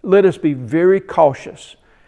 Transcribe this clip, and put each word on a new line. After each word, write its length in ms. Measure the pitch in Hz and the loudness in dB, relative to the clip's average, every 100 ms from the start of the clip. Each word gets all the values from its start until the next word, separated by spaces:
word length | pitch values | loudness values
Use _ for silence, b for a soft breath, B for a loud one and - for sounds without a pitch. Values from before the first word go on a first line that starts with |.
Let 220 | 240 196 | 2 2
us 120 | 190 - | 2 0
be 180 | 160 | -4
very 440 | 135 120 156 180 190 | -4 -4 0 2 0
cautious 760 | 190 - 151 131 - - - _ b b | -2 0 0 0 -16 -20 -20 _ b b